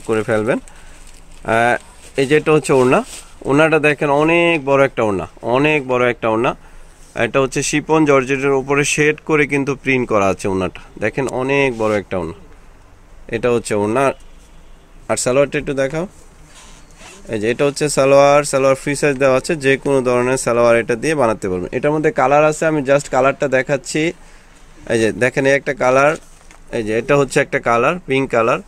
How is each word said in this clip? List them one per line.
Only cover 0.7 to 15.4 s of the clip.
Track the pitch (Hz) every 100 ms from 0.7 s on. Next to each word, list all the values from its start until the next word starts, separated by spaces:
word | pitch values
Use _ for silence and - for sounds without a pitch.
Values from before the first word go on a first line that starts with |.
| - - - - - - - - 113 120 - - - - -
এই | 131
যে | 151
এটা | 151
হচ্ছে | 156 151
ওড়না, | 135 127 175 254 - - - -
ওড়নাটা | 139 156 156
দেখেন | 147 143 147
অনেক | 143 156 170 170 160 135
বড় | 135 135
একটা | -
ওড়না, | 107 92 80 -
অনেক | 120 127 151 151 127
বড় | 123 123
একটা | 110 113
ওড়না। | 110 135 - - - - - - -
এটা | 117 139
হচ্ছে | 131 147
শিফন | 135 151 151 156 147
জর্জেটের | 135 127 139 139
উপরে | 135 135 143
শেড | 143 - 151 151 -
করে | 156 139
কিন্তু | 139 139 135
প্রিন্ট | 127 127 117
করা | 107 95
আছে | 90 104
ওড়নাটা, | 92 90 - - -
দেখেন | 107 - 143
অনেক | 127 131 139 135 113
বড় | 107 104
একটা | 90 92
ওড়না। | 80 82 - - - - - - - - -
এটা | 113 123
হচ্ছে | 120 - 107
ওড়না। | 104 123 139 - - - - - - - - - -
আর | 113
সালোয়ারটা | 127 131